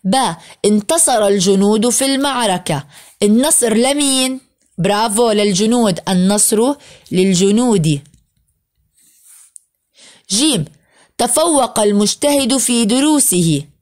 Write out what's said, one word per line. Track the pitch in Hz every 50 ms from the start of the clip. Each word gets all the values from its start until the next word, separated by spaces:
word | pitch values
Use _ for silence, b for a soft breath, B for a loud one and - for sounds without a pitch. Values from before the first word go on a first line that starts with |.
| -
ب، | 190 202 262 254 196 165 B B B B B -
انتصر | 202 214 214 208 - 320 330 - - 254 214 214
الجنود | 202 202 202 175 196 196 190 202 202 214 220 208 247
في | 226 - 269
المعركة. | 269 269 262 277 285 269 247 233 208 185 180 180 - 160 139 - B B B B B B B 208
النصر | 208 214 233 269 311 320 - 240 226 220
لمين؟ | 220 240 262 285 294 294 277 269 262 262 262 262 262 _ _ _ _ _ _ _
برافو، | - 165 196 202 208 220 233 202 240 240 226
للجنود. | 214 208 208 208 190 175 214 226 240 247 233 208 175 - - -
النصر | 190 180 180 190 208 208 - - 226 208 226 269 285 277 B B B B B B
للجنود. | - 180 185 196 190 170 190 196 208 226 254 247 220 190 151 160 151 139 - - _ _ _ _ _ _ _ _ _ _ _ _ _ _ _ _ _ _ _ _ _ _ _ - - - - _ _ - _ _ _ _ _ _ B B B B B B B -
جيم، | 185 214 285 311 269 196 147 - b b b b b b b b b
تفوق | - 233 226 - 311 311 349 311 277 254 226 - -
المجتهد | 214 208 202 202 208 202 - - - 285 285 285 269 226 269
في | 262 - - 247 233 233
دروسه. | 202 240 262 277 311 302 285 - - 180 180 170 165 151 139 147 _ _ _